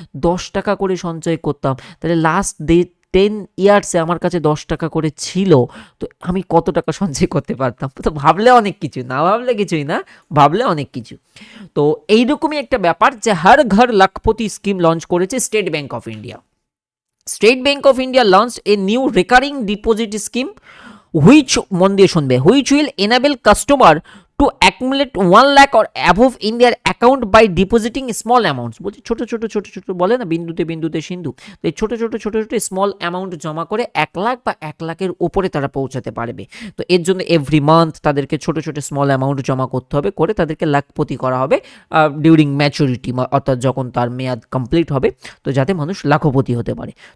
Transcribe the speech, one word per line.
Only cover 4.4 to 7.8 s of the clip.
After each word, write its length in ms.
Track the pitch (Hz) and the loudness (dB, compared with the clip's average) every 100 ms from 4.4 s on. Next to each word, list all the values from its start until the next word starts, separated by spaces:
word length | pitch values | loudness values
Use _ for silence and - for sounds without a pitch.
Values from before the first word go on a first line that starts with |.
দশ 260 | 151 151 - | -2 -2 -4
টাকা 220 | 160 160 | -6 -6
করে 220 | 160 156 - | -4 -4 -6
ছিল, 480 | - 180 196 143 120 - - - | -8 -2 4 4 2 -4 -20 -16
তো 60 | - _ | -16 _
আমি 220 | 170 185 - | -6 -6 -2
কত 220 | 165 170 | 0 0
টাকা 220 | 165 - | -2 -4
সঞ্চয় 340 | - 196 135 175 | -4 -4 -2 -2
করতে 280 | 156 - | -2 -6
পারতাম? 360 | 123 131 117 | -4 -4 -4